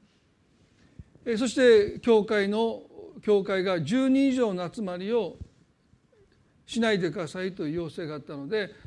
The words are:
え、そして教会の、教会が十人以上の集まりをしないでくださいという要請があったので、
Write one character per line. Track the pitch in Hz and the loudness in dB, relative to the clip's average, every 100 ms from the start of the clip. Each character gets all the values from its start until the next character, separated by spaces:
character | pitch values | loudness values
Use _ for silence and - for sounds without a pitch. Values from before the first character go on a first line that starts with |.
| _ _ _ _ _ _ _ _ _ - - - - | _ _ _ _ _ _ _ _ _ -20 -20 -12 -4
え、 | 220 | -2
そ | 254 | 0
し | 285 | 4
て | 247 220 208 - | 6 8 4 0
教 | 247 220 | 4 4
会 | 214 214 196 | 4 0 0
の、 | 214 226 208 - - - - | 0 -2 -4 -12 -20 -20 -6
教 | - 208 | 2 2
会 | 190 190 | 2 -2
が | 185 175 | 0 -2
十 | 143 247 262 | 0 0 2
人 | 269 277 | 4 2
以 | |
上 | 254 226 | 2 0
の | 180 175 | -2 -6
集 | - | -8
ま | 196 180 | -8 -6
り | 190 | -2
を | 233 185 - - _ _ _ _ _ _ _ _ _ _ _ - | -2 -2 -8 -18 _ _ _ _ _ _ _ _ _ _ _ -8
し | 233 | -2
な | 226 | 2
い | 202 | 2
で | 175 | 0
く | 196 | -4
だ | 160 | -8
さ | 185 | -6
い | 190 | -8
と | 190 151 | -6 -6
い | |
う | |
要 | 165 165 | -6 -6
請 | 196 160 | -8 -10
が | 151 | -10
あ | |
っ | |
た | 143 147 | -12 -12
の | 139 | -6
で、 | 220 202 - | -4 -4 -10